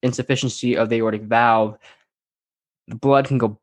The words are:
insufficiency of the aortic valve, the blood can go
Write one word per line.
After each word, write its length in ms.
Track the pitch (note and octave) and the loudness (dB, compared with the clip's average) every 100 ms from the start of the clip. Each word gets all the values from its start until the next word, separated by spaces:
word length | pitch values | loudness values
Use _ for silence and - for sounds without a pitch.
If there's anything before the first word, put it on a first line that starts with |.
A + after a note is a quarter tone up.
insufficiency 720 | B2+ B2 B2 C3 C3 - B2 A#2 | -4 -4 -2 -2 -2 -4 -2 0
of 140 | A2 | 0
the 80 | A#2 | 0
aortic 240 | A2+ G#2+ | -2 -4
valve, 560 | G#2+ A#2 A#2+ A2+ A2 G#2+ - - _ _ _ _ _ _ _ _ _ | -2 2 4 2 0 -4 -20 -20 _ _ _ _ _ _ _ _ _
the 80 | A2+ | -4
blood 320 | C#3 C#3 C3 | 2 2 2
can 100 | C3+ | 0
go 220 | A#2 G#2 | -2 -4